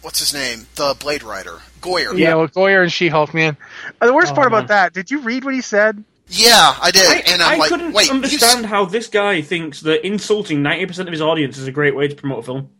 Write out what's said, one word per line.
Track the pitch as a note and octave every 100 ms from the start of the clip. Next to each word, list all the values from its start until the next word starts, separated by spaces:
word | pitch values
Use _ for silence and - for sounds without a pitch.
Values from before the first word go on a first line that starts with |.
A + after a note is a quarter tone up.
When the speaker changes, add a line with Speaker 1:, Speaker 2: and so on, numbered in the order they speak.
Speaker 1:
what's | D#3 -
his | -
name? | C#3+ C3 A#2 G#2+ -
The | D3 C3
Blade | C#3+ D3
Rider. | A2+ G2+ F2+ E2+ - _
Goyer. | E3+ F3+ B2+ G2
Speaker 2:
Yeah, | E3
Speaker 3:
Yeah. | D#3+
Speaker 2:
well, | D#3+
Goyer | - F#3+ F#3+
and | F3+
She-Hulk, | - F3 D#3 D3+
man. | D#3+ D#3+ D3 - - - -
Uh, | A#3
the |
worst | C4+ F4
Speaker 3:
Oh, | -
Speaker 2:
part | C4
about | A3
Speaker 3:
man. | C#3+
Speaker 2:
that, | G#3 F3+
did | F#3 F#3+
you | C#4+
read | A#3+ B3+ C4+
what |
he | C4
said? | A#3+ G#3 G#3+ G#3+ G#3+ _ _
Speaker 1:
Yeah, | F3+ A3 A3 D#3+ C3
I | E3+
did. | G3 F#3
Speaker 3:
I, | D3 -
Speaker 1:
And | F3
I'm | E3+
Speaker 3:
I | D#4
Speaker 1:
like, | -
Speaker 3:
couldn't | E4+ E4+
Speaker 1:
"Wait, | D4 D4+
you |
s-" | C4+
Speaker 3:
understand | C4 C#4+ A#3+ B3 A3
how | G#3 F#3+
this | G3+ A3+
guy | G#3 G3+ F#3+
thinks | D3 F3 D#3+ C#3+
that | D#3 D#3 E3+
insulting | G#3 - G#3+ G3+ D3
ninety | C#3+ E3 F3+
percent | F3 F3+
of |
his | D#3+
audience | D#3 E3 C#3 A#2+
is | C3+
a |
great | C3 D3 B2
way | C#3+
to | C#3+
promote | C#3+ C3
a |
film. | A#2 C3 C#3 _